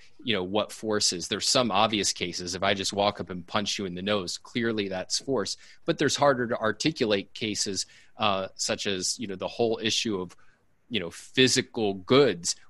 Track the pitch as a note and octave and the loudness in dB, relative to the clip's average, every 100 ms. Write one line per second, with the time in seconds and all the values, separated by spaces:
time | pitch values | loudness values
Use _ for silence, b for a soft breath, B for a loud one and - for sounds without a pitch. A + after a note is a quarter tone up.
0 | b b B2 G#2 F#2 G#2 G2 - A2 G#2 | b b -4 -2 0 -2 -2 -6 -2 0
1 | - F2+ - G2+ - C3+ A#2+ F#2+ A2 G#2+ | 0 -2 -4 -2 2 2 4 4 4 2
2 | F#2 - F2+ E2+ F2 F#2 G2 G2+ F#2 G2 | 0 -2 -4 -6 -6 -2 0 0 -2 2
3 | G2+ - F2 F2+ - G#2+ G2 - G2 F2 | 0 0 -8 -10 -4 -2 -2 -4 -6 -4
4 | G2 G#2 F2 - - B2 A#2 G#2+ G2 F#2 | -2 -2 -2 -8 -6 -2 -2 0 -2 -4
5 | - - - B2+ F#2+ - B B - D#3+ | -4 -6 -2 -2 -2 -6 B B -4 0
6 | D3 - C#3+ B2+ A#2 A#2 A2 G#2 - D#3+ | 2 4 4 4 0 0 0 0 0 2
7 | A2+ A#2 B2 - A2 G2 G#2+ F#2 - B | 2 2 0 -6 -4 -2 -4 -4 -8 B
8 | B - G#2+ F#2+ F#2+ - - G#2+ G#2 F#2+ | B 0 2 2 -2 -4 -4 -2 -2 -2
9 | F2+ - G#2 F#2+ F#2 - A#2 A2+ A2 - | -2 -4 -6 -6 -6 0 0 2 0 0
10 | A#2 G2 F2+ - b b b _ - A2 | 0 -2 -6 -12 b b b _ -6 -4
11 | E2+ - - - C3 C3 - A#2+ G#2 G2 | -4 -10 -4 4 4 4 0 -2 0 0
12 | F#2 B2+ C3+ F2 F2 - | 4 6 6 2 -4 -6